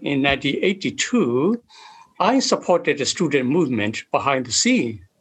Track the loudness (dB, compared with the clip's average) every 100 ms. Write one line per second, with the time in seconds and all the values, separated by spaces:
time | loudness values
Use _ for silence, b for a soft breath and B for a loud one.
0 | -4 0 0 0 -2 0 -2 -2 -4 -4
1 | -2 0 2 2 2 0 -6 B B B
2 | B -2 2 2 0 -2 2 2 2 -2
3 | -2 -2 0 2 2 2 2 0 -2 -4
4 | -4 -2 0 -2 -2 0 2 2 0 -6
5 | -16 _